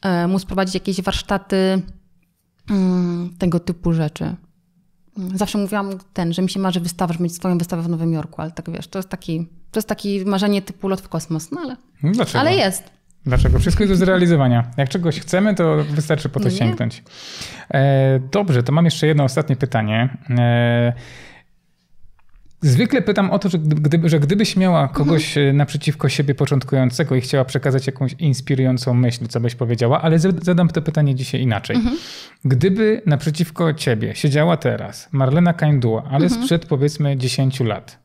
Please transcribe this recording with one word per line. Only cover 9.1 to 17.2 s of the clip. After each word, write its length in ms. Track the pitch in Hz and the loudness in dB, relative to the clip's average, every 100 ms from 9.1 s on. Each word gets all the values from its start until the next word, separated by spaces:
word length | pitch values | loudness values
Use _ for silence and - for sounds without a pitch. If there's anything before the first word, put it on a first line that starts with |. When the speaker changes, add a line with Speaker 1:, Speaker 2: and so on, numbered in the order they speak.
| 180 - 160 165 - - | -10 -6 -6 -6 -12 -8
Speaker 1:
to 60 | 220 | -6
jest 80 | 214 | -4
taki 380 | 202 202 196 190 | -6 -4 -4 -2
marzenie 360 | 196 202 202 | 0 2 0
typu 260 | 196 190 196 | -2 -8 -4
lot 140 | 190 | -6
w 80 | - | -4
kosmos, 420 | 165 160 160 151 | -8 -4 -6 -6
no 100 | 302 | -8
ale 160 | 302 247 _ _ | -8 -12 _ _
Speaker 2:
No 80 | 143 | -2
dlaczego? 280 | 220 220 254 | 0 0 0
Speaker 1:
ale 160 | 294 381 | 2 2
jest. 280 | 202 185 - _ _ _ - | 0 -2 -12 _ _ _ 0
Speaker 2:
Dlaczego? 340 | 123 - - | 2 4 4
Wszystko 240 | - - | 4 2
jest 100 | 202 | 4
do 40 | 185 | 4
zrealizowania. 720 | 185 185 175 165 131 120 117 - | 4 4 4 4 4 2 0 -2
Jak 120 | 135 | -2
czegoś 300 | 190 170 - | 0 -2 -4
chcemy, 360 | - 180 208 196 | -2 0 2 2
to 280 | 165 151 147 | 2 2 0
wystarczy 380 | 147 147 156 - | -2 -2 -2 -2
po 100 | 117 | -2
to 60 | 104 | -2
Speaker 1:
No 60 | |
nie? 60 | 185 | 0
Speaker 2:
sięgnąć. 460 | 113 110 117 - - - | 0 0 -4 -6 -20 -20